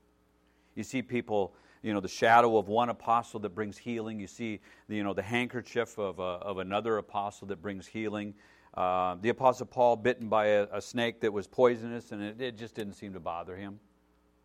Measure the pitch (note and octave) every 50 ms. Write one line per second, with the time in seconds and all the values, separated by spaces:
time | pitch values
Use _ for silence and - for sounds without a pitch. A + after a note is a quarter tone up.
0 | _ _ _ _ _ _ _ _ _ _ _ _ _ _ _ A2 G#2+ - - C3
1 | A2+ - B2 A#2+ - - G#2+ G#2 F#2+ F2+ - - _ _ _ _ - A2 G#2 G2+
2 | F#2 F2+ - - B2+ A2+ A#2 A#2+ A#2+ A#2+ A2+ G#2+ F#2+ F#2+ G#2 A#2 B2 A#2+ A2+ -
3 | - - A2+ A#2+ A#2 - - A2+ G#2 G#2 F2 G#2 G#2+ G#2 F#2+ - - A#2+ A#2+ A2+
4 | A2 A2 A2 G#2+ G2 F#2 - - A#2+ A2+ G#2+ F#2+ - - - - _ - G#2+ G#2+
5 | G2+ G2+ F#2+ F#2+ F#2 G2+ A#2+ A#2+ B2 A#2+ - B2 G#2 - - B2 A2+ - - -
6 | G#2 F#2+ F2 F2+ F#2 F#2 F2+ F2+ - G#2 G2 F#2 F#2 F#2 G2+ G#2 G#2 A#2 A2+ G#2
7 | G2 - - G#2 G2+ G#2 - - - G2 G2 E2+ D2+ G#2 G2 F#2+ F2+ - - A2
8 | A2 G#2+ G2+ G#2 G#2 G#2 G2+ - - - - _ _ - - - F#2 F2+ F2+ F#2
9 | F#2 F#2 F2+ F2+ G2 A#2+ A2+ - C3 B2+ B2 A#2+ B2 - - C#3 B2 A#2+ A#2 A2
10 | G#2 B2 B2 - A#2 G#2 A2 A2 G#2+ G#2+ G#2+ G#2 G2+ G2+ - G2+ - - - B2
11 | A#2 A#2 A2+ - - A2 G2+ G#2 F#2 - - - B2+ A#2+ B2 A2+ A2+ A#2 A#2+ A#2+
12 | A2 - A#2 G#2 G2+ G#2 G#2+ A2+ C3 B2+ A#2 G2+ A#2 A2 - A2+ G#2 G2+ F#2 -
13 | A2+ G2+ F#2+ F#2 D#2 F2 E2 E2+ F2 F2 F2+ F#2 G2+ G2 G2 G#2 _ _ _ _
14 | _ _ _ _ _ _ _ _